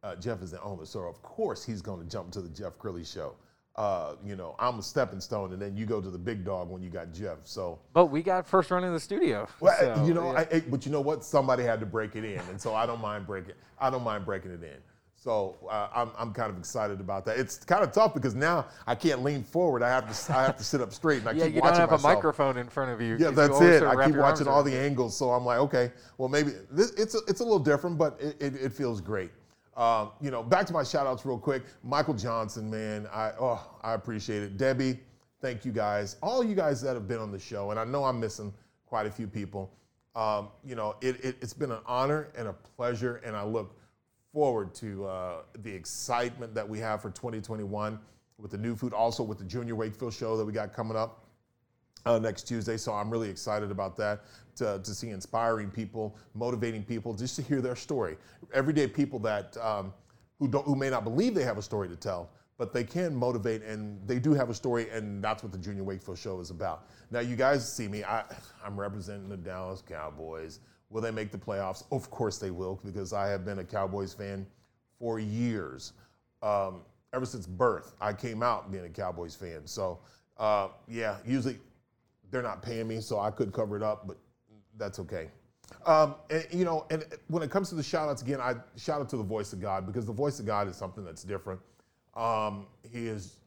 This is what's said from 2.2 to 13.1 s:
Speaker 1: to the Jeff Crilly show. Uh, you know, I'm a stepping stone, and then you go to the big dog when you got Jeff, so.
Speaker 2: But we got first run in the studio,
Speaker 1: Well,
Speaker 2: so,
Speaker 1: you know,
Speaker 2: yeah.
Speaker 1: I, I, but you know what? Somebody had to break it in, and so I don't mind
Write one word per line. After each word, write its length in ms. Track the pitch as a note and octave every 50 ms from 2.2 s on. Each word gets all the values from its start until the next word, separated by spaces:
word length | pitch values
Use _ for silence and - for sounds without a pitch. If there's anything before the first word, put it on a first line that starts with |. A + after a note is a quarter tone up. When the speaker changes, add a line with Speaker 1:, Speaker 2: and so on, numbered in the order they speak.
| F2 F2
Speaker 1:
to 100 | F2+ G#2
the 80 | F2+ E2+
Jeff 280 | D2+ D2 G#2+ F2+ E2 -
Crilly 280 | - A2 F2+ F2 E2
show. 300 | - - F#2+ D#2 C#2 - - _ _ _ _ _ _ _
Uh, 400 | - G#2+ G#2 G2 F2+ D#2+ D2 D2+ D2 F#2
you 100 | G2+ G2+
know, 200 | F#2 F2+ E2 C#2+ -
I'm 200 | A2 B2 B2 A2
a 40 | F#2+
stepping 380 | - - D3+ B2+ F#2+ F#2+ F#2+
stone, 320 | F#2 - A#2 G#2 G2 F#2 F#2
and 80 | F#2
then 160 | G2+ G2+ G2 G#2
you 80 | A2+
go 160 | G#2+ A2+ G#2+
to 80 | F#2 F#2+
the 80 | F2+ F2+
big 260 | F2 G#2+ A#2 G2+ F2+
dog 260 | G2 G2 F#2 F2+ E2+
when 120 | F#2 F#2
you 80 | F#2 F2+
got 240 | E2+ F#2 E2+ E2+ D#2+
Jeff, 240 | E2+ G#2+ - D#2+ D2+ -
so. 340 | - - A2 F#2+ F2 E2 D#2+ _ _ -
Speaker 2:
But 140 | D#3+ F3+ D#3
we 140 | C3+ D3+
got 240 | E3 F#3+ F#3 F#3 F3
first 260 | - - F#3+ F3 -
run 120 | F3+ F3+ F3+
in 80 | F3+
the 80 | E3+ D#3+
studio, 480 | - - - E4 F4+ - A#2+ G2+ A2 - - -
Speaker 1:
Well, 160 | - - - E5
Speaker 2:
so, 240 | - - A2+ - C#3+
Speaker 1:
you 80 | D#3+ E3
know, 200 | E3+ E3+ F3 -
Speaker 2:
yeah. 120 | D#3 E3 E3
Speaker 1:
I, 40 | E3 E3
I, 20 | D#3+ B2+
but 180 | B2 C3 -
you 60 | C#3
know 80 | D3 D3
what? 240 | C#3 C#3+ D#3 D3 -
Somebody 400 | - - D3 C3+ C3 C3 B2 B2
had 160 | A#2+ A2+ G#2+
to 60 | G#2+
break 320 | G2+ F2 A2+ A2 G#2 - A2
it 80 | A2
in, 140 | A2 G2 F2+ F2 F2+
and 100 | F#2 G2+
so 160 | - A2+ A2
I 100 | A2 A#2
don't 140 | A#2 A#2 A#2
mind 260 | A2 G#2